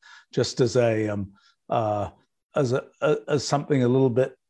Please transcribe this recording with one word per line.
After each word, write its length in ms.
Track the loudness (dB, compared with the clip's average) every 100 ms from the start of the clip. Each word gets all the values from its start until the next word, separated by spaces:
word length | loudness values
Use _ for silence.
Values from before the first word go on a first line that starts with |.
| -18 -20 _
just 300 | -4 -2 0
as 160 | 0 2
a, 320 | 2 2 -2
um, 240 | -4 -8 -12 _ _ -6
uh, 400 | -2 -2 -2 -4 -10 _ _ _ -4
as 160 | -2
a, 140 | -2 -4 _
a, 160 | 0 0 0
as 160 | -4
something 400 | 0 -2 0 0
a 40 | 2
little 220 | 4 2
bit 260 | 2 -2 -4 _